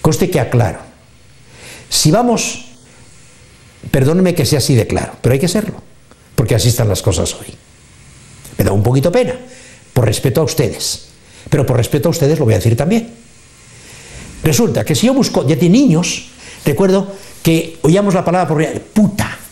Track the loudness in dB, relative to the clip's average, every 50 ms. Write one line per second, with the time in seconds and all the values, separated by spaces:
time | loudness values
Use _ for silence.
0 | 2 0 2 2 0 0 0 -2 -2 0 0 0 0 0 -2 -8 -14 -20 -20 _
1 | -20 -20 -20 -20 -20 -20 -20 -20 -20 -20 -20 -20 -20 -20 -20 -20 -14 -6 -4 0
2 | 2 4 4 4 2 2 0 0 -2 -6 -8 -10 -14 -18 -20 -20 -20 -20 -20 -20
3 | -20 -20 -20 -20 -20 -20 -20 -20 -20 -20 -20 -20 -20 -20 -20 -18 -12 -4 -2 0
4 | 0 2 2 2 2 0 2 0 0 0 0 0 2 2 2 2 2 0 -2 -4
5 | -4 -6 -10 -4 0 0 0 2 0 0 0 -2 -4 -4 -8 -12 -18 -20 -20 -20
6 | _ -20 -20 _ -20 -8 -2 -2 0 2 0 2 2 0 0 2 0 0 0 -2
7 | -2 -2 -2 0 -2 -4 -6 -10 -14 -18 -20 -20 -20 -20 -20 -20 -20 -20 -20 -20
8 | -20 -20 -20 -20 -20 -20 -20 -20 -20 -20 -4 -2 0 0 2 2 2 2 2 2
9 | 2 2 2 0 0 0 -4 -10 -12 -20 -20 -20 -20 -20 -20 -20 -20 -4 0 0
10 | 2 2 0 0 -2 0 0 0 0 0 0 -2 -2 -2 -2 -6 -8 -8 -8 -10
11 | -12 -20 -20 -20 -20 -20 -20 -20 -6 -2 0 0 0 0 0 0 0 0 -2 0
12 | 0 0 0 2 2 0 2 2 2 2 2 2 2 0 2 2 0 0 0 0
13 | -2 -4 -14 -20 -20 -20 -20 -20 -20 -20 -20 -20 -20 -20 -20 -20 -20 -20 -20 -20
14 | -20 -20 -20 -20 -18 -18 -16 -4 -2 0 2 2 0 0 0 -2 -2 -2 -2 0
15 | 2 2 2 2 0 0 0 -2 0 0 0 2 4 4 4 6 6 4 4 2
16 | 0 -2 -6 -8 -10 -16 -20 -20 -20 -20 -20 -6 -4 -2 0 2 2 2 2 0
17 | 0 -4 -10 -18 -18 -20 -20 -2 0 2 2 2 0 -6 -12 -2 0 2 2 4
18 | 2 2 0 0 0 0 0 0 0 0 0 -2 -2 -2 -4 -8 -12 -2 0 2
19 | 2 2 0 -4 -6 -6 -6 -14 -18 -20